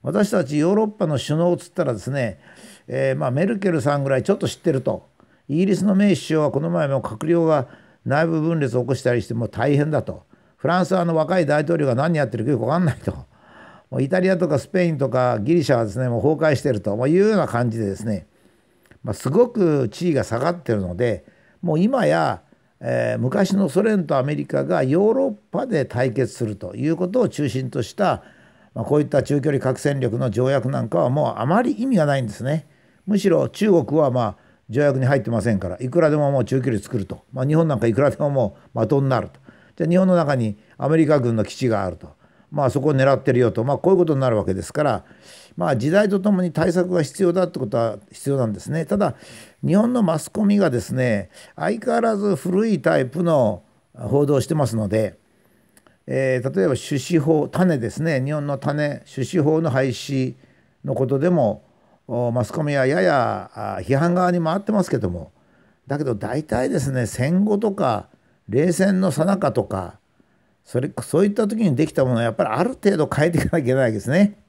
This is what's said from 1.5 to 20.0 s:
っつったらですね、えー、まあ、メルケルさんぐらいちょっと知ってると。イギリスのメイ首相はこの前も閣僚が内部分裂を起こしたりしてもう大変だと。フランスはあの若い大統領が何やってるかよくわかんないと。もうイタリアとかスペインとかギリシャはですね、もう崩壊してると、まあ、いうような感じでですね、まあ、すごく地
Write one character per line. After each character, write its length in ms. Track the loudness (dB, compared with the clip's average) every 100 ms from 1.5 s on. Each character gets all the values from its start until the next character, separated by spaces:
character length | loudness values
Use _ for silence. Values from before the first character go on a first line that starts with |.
っ 20 | -2
つ 140 | -6
っ 20 |
た 100 | -4
ら 80 | -4
で 60 | -4
す 120 | -6
ね、 280 | -4 -4 -6 -20 -20 -20 -20 -8
え 260 | -2 -2
ー、 40 | -2
ま 100 | -2
あ、 40 |
メ 140 | 0 -2
ル 120 | 0
ケ 140 | 0
ル 80 | 0
さ 160 | 0 -2
ん 80 |
ぐ 60 | 0
ら 80 | 0
い 40 |
ち 80 | 0
ょ 40 |
っ 40 | 0
と 80 | -2
知 100 | -2
っ 20 |
て 120 | -2
る 80 | 0
と。 280 | -2 -6 _ _ _ _ -4
イ 80 | 0
ギ 100 | 2
リ 100 | 2
ス 60 |
の 120 | 2
メ 180 | 4 4
イ 20 |
首 120 | 2 0
相 140 | 0
は 80 | 2
こ 100 | 0
の 100 | -2
前 180 | 0 0
も 140 | -2
閣 240 | -4 -6 0
僚 200 | 2 4
が 220 | 2 0 -12 _ _
内 220 | -2 0 2
部 140 | 0
分 200 | 0 0
裂 160 | 0 -2
を 40 |
起 60 | -2
こ 60 |
し 80 | 0
た 120 | 0
り 80 | 0
し 60 | -2
て 60 |
も 120 | -4 -4
う 20 |
大 280 | -2 0 2
変 140 | 2
だ 120 | -2
と。 220 | -4 -14 _ _ _ _
フ 120 | 0
ラ 120 | 0
ン 60 | 0
ス 80 |
は 60 | 0
あ 40 |
の 120 | 0 0
若 240 | 0 0
い 60 | 2
大 180 | 0
統 140 | 0 0
領 80 | 0
が 80 |
何 220 | 0 0 0
や 100 | -2
っ 20 |
て 80 | -2
る 80 |
か 60 | -2
よ 80 | 0
く 60 |
わ 100 | 0
か 40 | 0
ん 60 |
な 100 | 0
い 20 | -2
と。 140 | -6 -8 -16 _ -20 -20 -20 -20 _
も 80 | -4
う 40 |
イ 60 | 0
タ 120 | 0
リ 100 | 2
ア 60 | 2
と 120 | 0
か 100 | 0
ス 100 | -2
ペ 180 | 0 0
イ 40 |
ン 80 | 0
と 100 | 0
か 300 | 0 0 0
ギ 140 | 2
リ 100 | 2
シ 80 | 2
ャ 40 | 2
は 80 |
で 60 | 0
す 80 | -2
ね、 100 | -2
も 100 | 0
う 40 |
崩 300 | 0 2 2
壊 40 | 2
し 60 |
て 100 | 0
る 80 | -2
と、 160 | -2 -2
ま 80 |
あ、 40 | 2
い 40 |
う 40 | 4
よ 120 | 4
う 80 | 2
な 100 | 0
感 240 | 0 -2
じ 80 | -2
で 80 | -4
で 100 | -4
す 80 | -4
ね、 200 | -6 -8 _ _ _ _ _ _ -14
ま 100 | -8
あ、 20 |
す 160 | -6 0
ご 180 | 2 2
く 400 | 2 2 2 -2
地 220 | -2